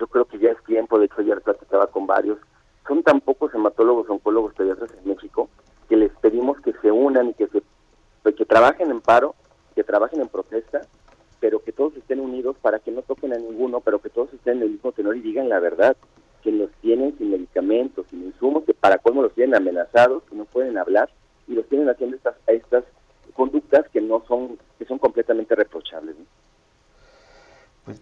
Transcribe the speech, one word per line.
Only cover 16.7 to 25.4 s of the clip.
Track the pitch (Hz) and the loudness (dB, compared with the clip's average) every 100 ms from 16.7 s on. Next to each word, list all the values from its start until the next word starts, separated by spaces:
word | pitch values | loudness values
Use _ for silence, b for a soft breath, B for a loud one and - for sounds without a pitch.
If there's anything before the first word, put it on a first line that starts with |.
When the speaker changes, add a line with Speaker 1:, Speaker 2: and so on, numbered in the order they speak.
| _ | _
Speaker 1:
tienen | 113 120 139 147 | -2 0 0 -4
sin | 104 | -4
medicamentos, | 92 90 92 95 117 131 - 90 | -4 -4 -4 0 -2 -2 -8 -14
sin | 90 92 | -14 -14
insumos, | - 127 151 | -4 -2 -2
que | 156 | -2
para | - 98 95 | 2 2 4
colmo | 117 135 | 2 2
los | 117 | -2
tienen | - 131 110 | 0 2 2
amenazados, | 92 87 87 117 123 147 _ | 0 -4 0 4 4 2 _
que | 104 | -16
no | |
pueden | 104 123 131 104 | -8 -4 -4 -4
hablar, | 87 101 127 _ _ _ - | 0 2 0 _ _ _ -8
y | |
los | 117 - | -6 -2
tienen | 139 143 | 0 0
haciendo | 123 123 131 | 0 -4 -4
estas, | 123 - - | -8 -6 0
estas | 117 - 123 - _ _ _ _ | 0 2 -2 -2 _ _ _ _
conductas | - - 302 - 143 - | -4 -2 -2 2 2 2
que | 113 | -4
no | 110 113 - | -2 -2 -2
son, | 123 127 113 _ _ | -6 -6 -14 _ _
que | |
son | - 131 | -10 -2
completamente | 123 120 117 113 | 0 0 -2 -2